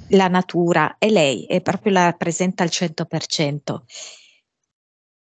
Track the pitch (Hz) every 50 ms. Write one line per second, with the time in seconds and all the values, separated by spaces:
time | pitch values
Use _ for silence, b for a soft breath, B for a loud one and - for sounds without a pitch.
0 | - - 202 190 190 180 180 180 180 - - 170 175 170 175 160 156 - - -
1 | - 220 220 180 151 139 123 90 - - - 180 - - 190 - - 214 190 180
2 | 175 175 170 - 180 170 160 - 180 185 185 - 180 160 - - 180 165 156 -
3 | 160 - 165 156 - - - - 151 143 147 143 - - 123 - - B B B
4 | B B B B B B B B B _ _ _ _ _ _ _ _ _ _ _
5 | _ _ _ _